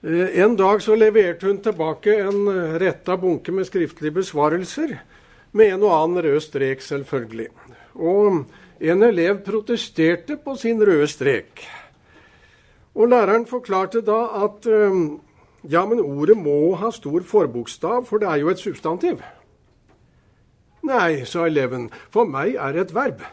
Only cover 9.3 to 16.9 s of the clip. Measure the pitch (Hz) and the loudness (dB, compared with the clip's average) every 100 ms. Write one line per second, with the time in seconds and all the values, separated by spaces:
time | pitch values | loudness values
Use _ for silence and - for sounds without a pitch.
9.3 | 196 196 214 208 233 - - 160 170 - | -2 -4 -6 -4 -6 -4 0 0 0 -4
10.3 | 294 - 269 226 226 208 160 147 - 135 | -10 -8 -6 -4 2 4 4 2 0 -2
11.3 | 117 - - - - - _ _ _ _ | -2 -4 -20 -20 -20 -20 _ _ _ _
12.3 | _ _ _ _ _ _ - 233 247 196 | _ _ _ _ _ _ 0 4 4 4
13.3 | 220 233 247 247 190 190 226 214 220 233 | 2 0 -8 -4 -2 -2 -2 0 0 -2
14.3 | 208 208 202 240 214 208 190 156 151 _ | -4 -4 -4 0 2 4 2 -2 -4 _
15.3 | _ _ _ 160 160 196 233 151 139 156 | _ _ _ -2 -2 0 -2 -2 -2 4
16.3 | 220 151 147 156 180 214 | 4 4 2 2 0 -4